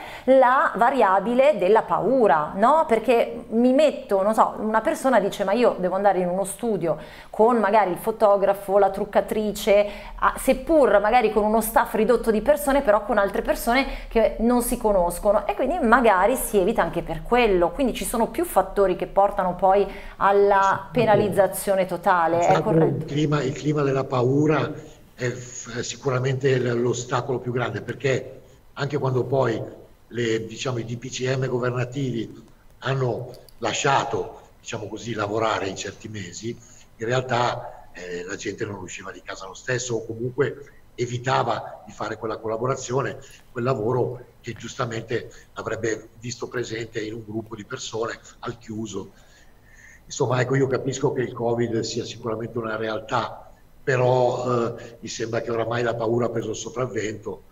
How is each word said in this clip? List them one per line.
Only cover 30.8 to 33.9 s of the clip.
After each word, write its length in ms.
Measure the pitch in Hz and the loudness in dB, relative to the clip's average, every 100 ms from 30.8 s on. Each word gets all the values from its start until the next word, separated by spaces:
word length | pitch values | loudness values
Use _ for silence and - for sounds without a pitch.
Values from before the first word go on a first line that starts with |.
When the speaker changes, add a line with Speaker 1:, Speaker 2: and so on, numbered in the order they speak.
| 107 | -8
Speaker 2:
D 120 | 120 | -10
P 100 | 127 | -10
C 240 | - 127 131 | -6 -4 -2
M 80 | 131 | -2
governativi 960 | 123 123 123 120 143 131 113 101 - - - - - | -2 -2 -4 -4 -4 -4 -6 -8 -12 -20 -20 -20 -10
hanno 520 | 127 135 123 104 - - - - | -4 -2 -2 -4 -8 -16 -20 -8
lasciato, 800 | 113 - 139 | -4 -2 2